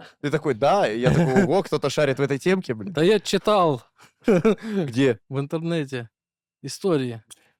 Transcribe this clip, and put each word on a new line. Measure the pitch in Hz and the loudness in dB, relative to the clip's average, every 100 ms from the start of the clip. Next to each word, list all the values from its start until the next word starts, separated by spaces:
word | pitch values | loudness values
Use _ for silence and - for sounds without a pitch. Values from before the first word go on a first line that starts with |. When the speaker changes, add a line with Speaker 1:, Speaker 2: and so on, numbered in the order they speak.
| - _ | -20 _
Speaker 1:
Ты | 143 | -4
такой: | 147 156 | -2 -2
"Да", | 110 139 202 143 | 0 2 2 0
и | 113 | 0
я | 127 | 2
такой: | 143 165 | 2 2
Speaker 2:
<laughs> | |
Speaker 1:
"Ого, | 131 180 185 | 2 2 0
кто-то | - 147 143 | 0 -2 -2
шарит | - 147 131 | 0 0 0
в | |
этой | 139 139 | -2 -2
темке, | 180 190 - | 0 -2 -2
блин". | 110 101 | -8 -6
Speaker 2:
Да | 160 | 0
я | 170 214 | 2 2
читал | - 196 - 208 170 131 - _ _ _ | 0 -2 2 2 2 0 -6 _ _ _
<laughs> | - 185 220 196 220 202 147 | 2 4 4 0 -2 -4 -2
Speaker 1:
Где? | 117 135 113 - | 0 2 0 -6
Speaker 2:
в | 135 | -8
интернете | 143 160 165 170 135 127 117 _ _ _ _ _ | -6 -6 -4 -4 -4 -8 -10 _ _ _ _ _
истории. | 139 - 196 156 127 113 - - _ | -16 -6 -2 0 -2 -8 -16 -20 _